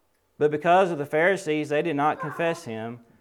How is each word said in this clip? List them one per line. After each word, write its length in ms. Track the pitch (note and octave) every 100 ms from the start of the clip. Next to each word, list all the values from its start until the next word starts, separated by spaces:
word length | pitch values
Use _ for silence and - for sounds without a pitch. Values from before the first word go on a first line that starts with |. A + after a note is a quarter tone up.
| _ _ _ -
but 140 | D3
because 400 | D3+ E3+ F3+ F#3+
of 80 | D3+
the 60 | C#3+
Pharisees 640 | D#3 F3+ F#3 D#3 D3+ C#3+
they 120 | D3
did 140 | E3+ C#3+
not 240 | D3+ -
confess 440 | D3+ C3+ E3 E3
him, 360 | B2 A2 A2+ B2 _ _